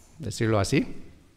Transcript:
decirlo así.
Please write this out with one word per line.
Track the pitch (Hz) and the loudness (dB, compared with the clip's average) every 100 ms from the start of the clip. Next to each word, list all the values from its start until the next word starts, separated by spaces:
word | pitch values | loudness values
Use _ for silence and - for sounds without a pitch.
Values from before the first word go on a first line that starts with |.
| - - | -20 -12
decirlo | 104 - 110 107 | -10 -2 2 2
así. | 95 135 - - - - - | 4 2 0 -6 -12 -20 -20